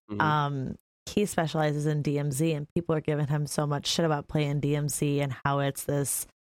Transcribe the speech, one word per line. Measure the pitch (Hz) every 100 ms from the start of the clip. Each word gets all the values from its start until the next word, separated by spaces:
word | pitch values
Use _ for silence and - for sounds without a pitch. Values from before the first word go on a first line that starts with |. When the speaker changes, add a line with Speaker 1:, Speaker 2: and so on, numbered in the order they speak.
| -
Speaker 1:
Mm-hmm. | 104
Speaker 2:
Um, | 151 151 143 139 131 - _ _ -
he | - 208
specializes | - 156 160 151 147 151
in | 147
D | 143 143
M | 147
Z, | 135 165
and | 151 151
people | 175 170 156
are |
giving | 151 147 143
him | 151 147
so | - 147
much | 143 -
shit | - 165
about | 147 -
playing | 156 143 143
D | 143 147
M | 147
Z | - 147 143
and | 143 123 143
how | 139
it's | 139 -
this, | - 143 135 - - _